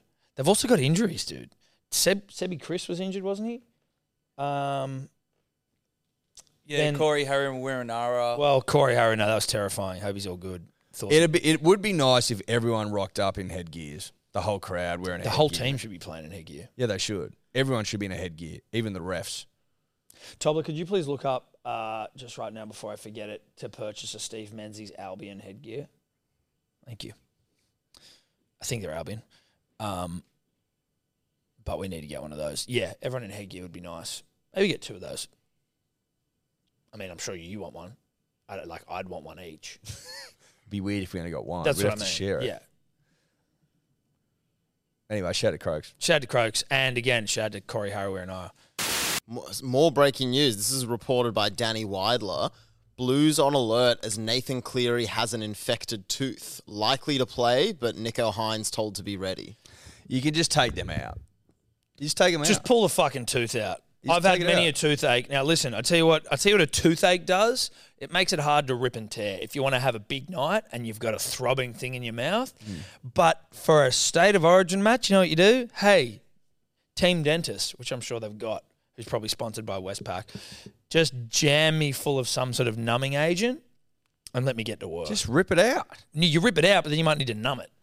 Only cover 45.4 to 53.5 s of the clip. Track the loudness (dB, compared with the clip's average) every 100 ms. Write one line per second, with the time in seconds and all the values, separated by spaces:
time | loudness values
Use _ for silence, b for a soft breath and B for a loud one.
45.4 | 0 0 -4 -6 -8 -4 0 0 0 0
46.4 | 0 -2 0 0 0 0 2 0 0 -2
47.4 | -4 -6 -8 -6 -4 -4 -4 -6 -8 -10
48.4 | -12 b b -8 -4 -2 -2 -4 -6 -12
49.4 | -10 -8 0 4 6 6 4 4 0 4
50.4 | 2 2 -2 -2 -2 -4 0 2 2 2
51.4 | 0 0 -2 -2 -4 0 2 2 0 -2
52.4 | -4 b b b _ -6 0 4 4 4
53.4 | 4